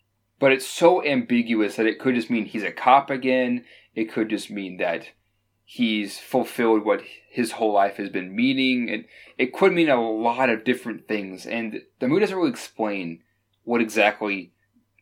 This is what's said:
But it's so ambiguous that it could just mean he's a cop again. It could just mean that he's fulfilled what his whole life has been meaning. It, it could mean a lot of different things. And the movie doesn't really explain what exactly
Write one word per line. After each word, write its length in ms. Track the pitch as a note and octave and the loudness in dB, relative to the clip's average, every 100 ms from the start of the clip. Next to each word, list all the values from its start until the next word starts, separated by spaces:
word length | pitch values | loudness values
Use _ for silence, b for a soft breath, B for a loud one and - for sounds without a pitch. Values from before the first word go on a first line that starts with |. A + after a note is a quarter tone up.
| _ _ _ - | _ _ _ 0
But 100 | C#3 | 2
it's 160 | C3+ - | 2 0
so 380 | - E3+ F3+ | 2 4 4
ambiguous 720 | D3 C3 A2 A#2+ A#2 A2+ G2+ - | 2 0 2 0 2 0 0 0
that 100 | A2 | 0
it 140 | A2 | 0
could 160 | C3 A#2+ | 0 0
just 120 | A2 | 0
mean 180 | A#2 G2 | -2 -4
he's 180 | A2+ | -6
a 80 | F#2 | -6
cop 380 | - - C3+ C#3 | -2 4 4 4
again. 540 | C3 C3 B2+ B2 B2 - b b | -2 0 0 0 -2 -6 b b
It 160 | - A2+ | -6 -4
could 180 | - G#2+ | -2 -2
just 220 | G#2 - | -4 -6
mean 280 | G#2 F#2+ F2+ | -8 -8 -4
that 320 | F2+ E2+ - _ _ _ _ _ | -4 -4 -8 _ _ _ _ _
he's 540 | _ - A#2 G#2+ G2 - | _ -2 0 0 -4 -10
fulfilled 640 | - C3 A#2 - A#2 A2 | -4 -2 -2 0 2 2
what 180 | G#2 G2 - - _ | 2 -2 -4 -20 _
his 220 | - A#2 | -6 -4
whole 200 | - A2 | -2 0
life 240 | G2+ G2+ - | 2 2 -2
has 120 | G2 | -8
been 240 | F#2+ F#2 | -8 -6
meaning. 540 | G2 B2+ C3+ C3 B2 A2+ | -2 0 2 0 0 -2
It, 180 | G#2+ - B B B | -6 -10 B B B
it 140 | B2+ | -4
could 200 | - G3 | 2 2
mean 160 | F3 D#3+ | 4 2
a 120 | B2+ | 2
lot 480 | A2+ A2 A#2 A#2+ C3 | 0 0 0 2 2
of 140 | A2 | 2
different 420 | B2+ A#2+ A#2+ G2+ - | 0 -2 -4 -10 -6
things. 400 | G#2+ F#2+ F2+ - | -6 -6 -12 -8
And 360 | A#2 A2 - - - | -8 -6 -10 -14 -6
the 80 | B2+ | 0
movie 140 | F3 | 2
doesn't 140 | G3+ F#3+ | 0 0
really 140 | D#3 | -2
explain 720 | A#2 - - A2 G2 E2+ E2 _ _ _ _ | -2 -10 -6 -4 -4 -8 -10 _ _ _ _
what 180 | - A#2+ | -2 0
exactly 720 | A2 A2 G#2 - G#2+ G2 F2 _ _ _ _ _ | 2 4 4 2 -2 -4 -8 _ _ _ _ _